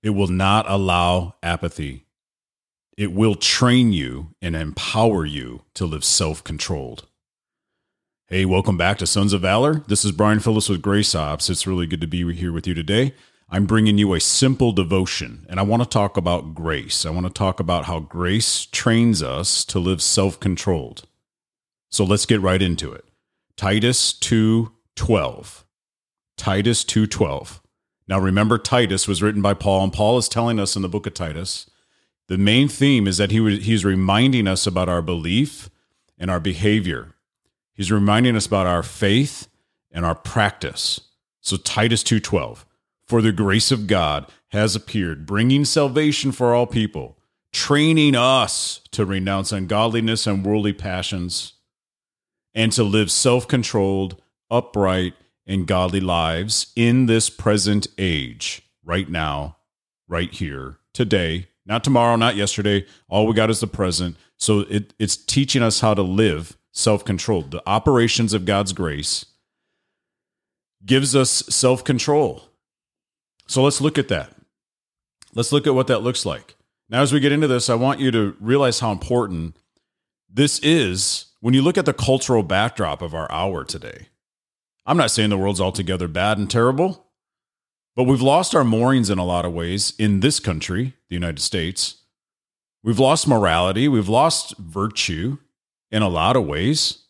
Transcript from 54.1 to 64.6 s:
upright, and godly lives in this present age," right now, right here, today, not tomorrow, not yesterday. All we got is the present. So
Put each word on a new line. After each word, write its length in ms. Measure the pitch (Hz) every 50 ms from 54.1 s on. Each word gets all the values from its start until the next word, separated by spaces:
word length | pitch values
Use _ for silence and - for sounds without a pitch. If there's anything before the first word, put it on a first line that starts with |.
| 95 - _ _ _ _ _ _
upright, 640 | 117 120 120 - - 104 98 95 92 92 92 90 85 _ _ _ _ _ _ -
and 200 | 98 98 90 80
godly 320 | 98 92 92 90 92 98
lives 720 | 95 92 87 85 82 82 82 82 95 110 - - - - _
in 320 | 120 117 120 120 127 131
this 240 | 117 113 113 110 -
present 560 | - - - 113 104 104 95 104 104 104 101 - _ -
age," 640 | 98 92 82 76 67 60 58 58 - - - - _ _ _ _ _
right 240 | 80 87 92 95 -
now, 480 | 85 82 78 76 73 71 71 71 - _ _ _ _ _ _ _ _ _ _ _
right 260 | 85 85 87 82 -
here, 440 | - 101 76 69 67 65 65 - _ _ _
today, 540 | _ - 127 104 107 98 87 82 80 90 92 _ _ _ _
not 200 | 92 107 117 -
tomorrow, 320 | 135 135 120 117 117 117
not 180 | 113 113 123 107
yesterday. 500 | 101 101 101 - - 101 104 101 98 - - - _ _ _
All 200 | 95 101 107 113
we 40 |
got 160 | 113 107 110 110
is 120 | 113 -
the 80 | - 101
present. 480 | - - 101 92 85 80 90 87 82 _ _ _ _
So 240 | _ - - 107 101